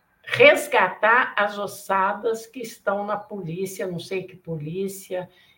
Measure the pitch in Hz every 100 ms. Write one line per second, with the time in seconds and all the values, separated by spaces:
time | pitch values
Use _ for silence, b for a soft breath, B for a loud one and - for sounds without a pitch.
0 | _ _ - - 277 311 - 233 185 185
1 | 214 240 247 - 208 202 196 - - 190
2 | 190 208 226 220 - 262 226 - - 202
3 | 202 208 - 208 165 170 190 190 196 170
4 | - 190 180 - - 160 151 180 196 -
5 | - 180 180 b b